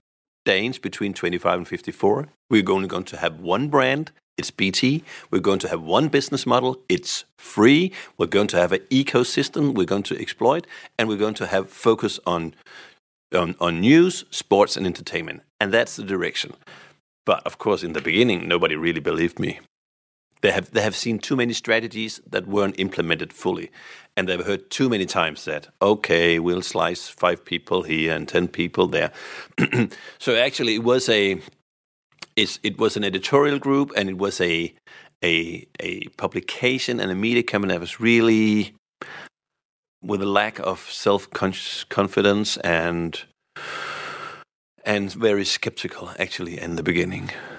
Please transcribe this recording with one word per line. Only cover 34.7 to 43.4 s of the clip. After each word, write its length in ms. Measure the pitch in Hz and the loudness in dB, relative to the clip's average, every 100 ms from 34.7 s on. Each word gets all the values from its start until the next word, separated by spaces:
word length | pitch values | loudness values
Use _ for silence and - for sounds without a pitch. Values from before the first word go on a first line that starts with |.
| _ - - - - | _ -20 -20 -20 -4
a, 440 | 87 82 82 85 - - | 0 0 0 -8 -14 -12
a 280 | 90 90 - - | -10 -8 -12 -6
publication 840 | 98 98 - - 123 131 - 120 | -4 -4 -8 -2 0 0 -2 -2
and 100 | 98 | -2
a 40 | 92 | 0
media 280 | 113 120 | 2 2
company 300 | 117 104 98 | 2 0 0
that 80 | 87 | -2
was 180 | 85 - | -4 -2
really 720 | 117 117 113 110 110 107 95 _ _ - - - - _ _ _ _ _ _ _ | 4 6 6 6 4 2 0 _ _ -20 -18 -16 -20 _ _ _ _ _ _ _
with 200 | 92 101 | -6 -4
a 40 | 101 | 0
lack 340 | 101 107 - | 0 0 -2
of 200 | - 92 - | -6 -6 -8
self-confidence 1700 | - 107 101 - - 95 92 - - - - 98 - 101 101 104 - | -2 2 2 0 -2 -2 -2 -8 -10 -6 0 0 4 4 4 0 -2
and, 680 | 87 82 85 85 85 - - _ | 0 0 0 -2 -4 -6 -16 _